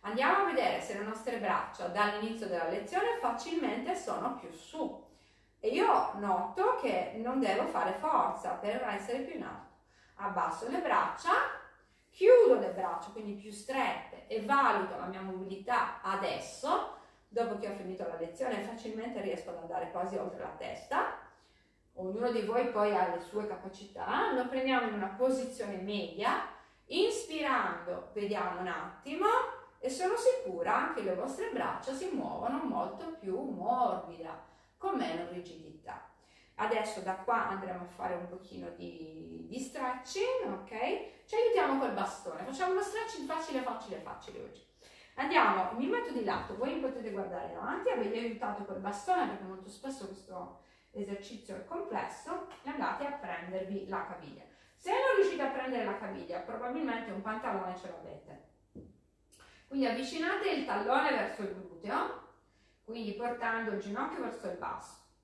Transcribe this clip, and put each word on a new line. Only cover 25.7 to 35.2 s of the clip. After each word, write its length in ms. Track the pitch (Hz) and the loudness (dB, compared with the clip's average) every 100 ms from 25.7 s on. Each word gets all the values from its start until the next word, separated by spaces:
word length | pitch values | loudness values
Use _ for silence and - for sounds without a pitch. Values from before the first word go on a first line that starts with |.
| 185 | -4
media, 680 | 196 202 170 190 208 - - - - _ | -2 -2 -4 -2 0 0 -2 -10 -20 _
inspirando, 1300 | _ 330 440 427 - 311 294 247 - 170 - - - | _ 4 4 4 -4 -2 2 2 2 -2 -4 -6 -6
vediamo 480 | 214 196 196 185 175 | -4 -2 0 -2 -2
un 80 | 180 | -4
attimo, 580 | 175 180 - 277 311 415 480 - - - _ | -4 -6 -10 -8 2 4 4 2 -6 -14 _
e 120 | 262 | -4
sono 240 | 269 370 453 | 0 2 6
sicura 760 | 494 508 - 359 403 415 320 | 6 4 0 -2 2 2 2
che 80 | 277 | -2
le 120 | 196 | 0
vostre 360 | 180 269 - 466 | 0 -2 -4 -4
braccia 420 | 254 - - 262 | -2 -2 -2 -4
si 160 | 269 370 | -4 -2
muovono 540 | 302 - 180 233 277 | -2 -4 -2 -2 0
molto 540 | 277 - 180 - 330 320 | 0 0 -2 -4 -10 -8
più 180 | 196 190 | -4 -2
morbida, 1040 | 269 185 175 - 240 - - 170 160 - - - _ _ | -2 -2 2 4 4 2 -4 -10 -10 -10 -16 -20 _ _
con 180 | 381 - | -2 0
meno 320 | 170 165 | 0 -2